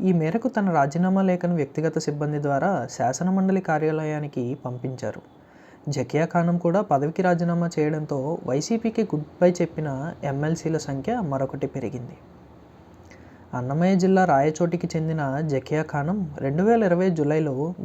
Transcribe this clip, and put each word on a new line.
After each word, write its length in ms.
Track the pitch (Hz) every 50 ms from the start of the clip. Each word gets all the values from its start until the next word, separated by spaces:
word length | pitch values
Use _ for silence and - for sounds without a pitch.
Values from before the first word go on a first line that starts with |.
ఈ 100 | 185 190
మేరకు 360 | 175 165 156 160 185 226 - 254
తన 220 | 254 220 202 185
రాజీనామా 520 | 165 147 139 147 156 170 180 185 190 190
లేఖను 320 | 190 185 180 180 175 175 175
వ్యక్తిగత 440 | 160 139 - - 156 156 160 156 160
సిబ్బంది 440 | - 156 151 147 151 147 151 147
ద్వారా 460 | 147 143 139 135 156 196 190 139 113 -
శాసనమండలి 680 | - - 117 123 131 - 170 185 190 190 190 190 190 185
కార్యాలయానికి 1000 | 185 - 156 151 156 156 156 156 156 151 151 151 151 143 - 135 120 120 147 - -
పంపించారు. 580 | 127 123 120 131 131 127 - - 107 - - - - - - - - - - - - - - - 147
జకియా 340 | 139 143 123 - - 147 165
ఖానం 340 | 165 - 175 170 175 170 175
కూడా 240 | - 170 170 202
పదవికి 400 | 214 - 147 135 143 156 160 -
రాజీనామా 480 | 185 180 175 165 175 170 170 175 170 170 - 156
చేయడంతో 600 | 151 151 156 151 151 147 147 135 131 151 165 - -
వైసీపీకి 560 | 123 131 147 156 - 226 220 - 226 220 233
గుడ్ 220 | 214 - 151 151 147 - - -
బై 100 | 180 180
చెప్పిన 600 | 175 - 170 165 - 160 156 147 135 131 147 170 - - -
ఎంఎల్సీల 540 | 143 139 139 147 160 165 165 - 165 160 147
సంఖ్య 420 | - 147 139 135 127 - 240 247
మరొకటి 460 | 185 143 139 131 135 - - 139 139
పెరిగింది. 500 | 120 - 135 113 104 135 123 120 117 - - - - - - - - - - - - - - - - - - - - - - - - - - - - -
అన్నమయ్య 420 | 127 123 131 139 160 175 190 196
జిల్లా 280 | 175 185 190 190 185 185
రాయచోటికి 640 | 175 143 135 143 156 156 - 180 170 180 170 - 160 -
చెందిన 440 | 160 160 160 160 156 143 135 131 147
జకియా 420 | 160 156 135 131 131 - 151 156
ఖానం 520 | 156 - - 147 143 160 202 214 180 147 143 -
రెండు 240 | - 139 143 165
వేల 200 | 196 226 233 226 214
ఇరవై 260 | 180 170 175 185 190
జూలైలో 640 | 170 156 143 147 156 156 160 147 131 131 151 170 180 - -